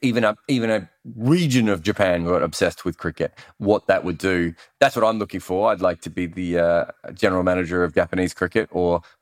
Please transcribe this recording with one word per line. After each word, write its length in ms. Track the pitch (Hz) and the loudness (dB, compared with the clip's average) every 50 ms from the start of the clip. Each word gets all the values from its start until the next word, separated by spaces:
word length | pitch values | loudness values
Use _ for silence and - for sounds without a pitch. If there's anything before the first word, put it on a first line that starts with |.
| - | -2
even 200 | 127 113 120 113 | -2 0 2 2
a, 140 | 107 110 - _ - | 0 0 -2 _ -2
even 220 | 139 123 113 113 | -2 0 0 0
a 180 | 110 107 90 - _ _ _ - 117 | -2 -2 -4 -8 _ _ _ -18 -12
region 540 | 113 110 127 160 185 175 147 123 127 113 107 | -4 0 2 2 2 2 2 2 2 4 2
of 120 | 101 85 | 2 0
Japan 440 | 78 104 101 - 101 92 87 87 85 | 0 -2 0 0 2 2 2 0 0
got 180 | 85 90 85 71 | 0 0 0 0
obsessed 420 | 82 - - 95 85 - - - | -2 0 0 0 0 -2 -4 -6
with 140 | 90 82 - | -8 -8 -6
cricket, 340 | - 85 78 - 82 - - - - - _ _ | -8 -8 -4 -4 -6 -6 -6 -10 -20 -20 _ _
what 300 | 107 98 107 101 - - | 0 2 2 2 2 2
that 160 | 95 92 - | 0 0 0
would 160 | 92 87 78 | -2 -6 -2
do. 340 | - 95 92 87 85 85 82 - - - _ _ | -2 0 0 0 0 -2 -4 -8 -16 -20 _ _
That's 160 | 139 135 - | 2 2 4
what 80 | 120 110 | 2 0
I'm 140 | 110 113 107 | 0 0 0
looking 220 | 101 95 - 92 | -4 -6 -8 -12
for. 320 | - - 92 92 107 110 | -8 -4 -2 0 0 0
I'd 100 | 107 90 | 0 2
like 200 | 92 90 87 - | 0 0 0 -2
to 100 | - 85 | -8 -10
be 160 | - 90 90 85 | -6 -6 -6 -6
the, 320 | 82 92 90 85 87 85 | -6 -6 -6 -2 0 0
uh, 260 | 85 85 85 85 - - - _ - - - | 2 2 2 2 0 -2 -8 _ -18 -18 -6
general 260 | - - 101 92 92 | 0 0 2 2 2
manager 420 | 90 92 90 90 90 80 90 90 87 | 2 2 0 0 -2 -2 -2 -2 -2
of 120 | 85 - | 0 0
Japanese 400 | 95 87 85 - 95 90 85 - | 0 0 0 0 -2 -2 -2 -2
cricket, 340 | - 92 87 - - - - | -4 -4 -2 0 -2 -2 -2
or 300 | - 90 90 87 85 85 - - _ _ | -2 -2 0 0 0 -2 -4 -8 _ _